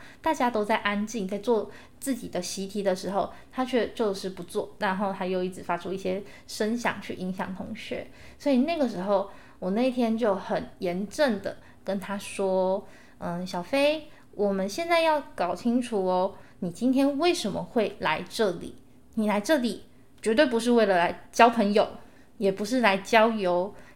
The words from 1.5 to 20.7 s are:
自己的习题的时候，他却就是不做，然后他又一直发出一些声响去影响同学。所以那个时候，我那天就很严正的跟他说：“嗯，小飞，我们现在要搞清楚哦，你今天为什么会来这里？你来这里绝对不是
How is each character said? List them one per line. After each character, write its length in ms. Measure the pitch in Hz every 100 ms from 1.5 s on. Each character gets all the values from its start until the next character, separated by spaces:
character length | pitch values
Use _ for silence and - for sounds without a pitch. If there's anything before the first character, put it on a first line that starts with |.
| 220 202 - - -
自 160 | 277
己 140 | 247 180
的 120 | 180
习 280 | 180 190 190
题 120 | 208
的 140 | 190
时 160 | 185 185
候， 220 | 196 - - -
他 140 | -
却 240 | 254 247 202
就 260 | - 214
是 160 | 190 190
不 140 | 185
做， 320 | 175 208 - -
然 200 | 208 185
后 140 | 202
他 140 | 190 185
又 160 | 185
一 80 | 185
直 140 | 185
发 120 | - 175
出 160 | -
一 60 | 190
些 240 | 190 190 190 - -
声 320 | - 214 240
响 240 | 226 202
去 120 | -
影 200 | - 185
响 180 | 190 185 180
同 180 | -
学。 320 | 220 - 247 - - - -
所 140 | 285
以 60 | 247
那 200 | 302 330
个 100 | 240
时 140 | 185
候， 260 | 190 196 196 - - -
我 140 | 185
那 180 | 208 262
天 260 | 247 226 226
就 160 | 226 190
很 320 | - 185 - -
严 300 | 180 180 208
正 340 | - 277 196
的 140 | - - - -
跟 160 | - 196
他 180 | 196 202
说 720 | - - 190 190 185 196 - - - -
：“嗯， 260 | 175 175
小 160 | 185 180
飞， 480 | 180 269 294 311 - - -
我 200 | - 202
们 140 | 196 196
现 220 | 202 339
在 140 | 339
要 200 | 330 302 -
搞 200 | - 175
清 280 | - 240 247
楚 240 | 240 208 185
哦， 280 | 180 196 - - -
你 100 | 180
今 200 | - 247
天 280 | 262 277 277
为 160 | 349
什 160 | 339 202
么 120 | 165
会 340 | 175 247 208 -
来 260 | 156 156 180
这 260 | - 208
里？ 240 | 170 165 - - - - 220
你 120 | 208
来 100 | 208
这 200 | 208 302
里 240 | 233 - - - - -
绝 120 | 208
对 120 | 226 302
不 120 | 226
是 120 | 240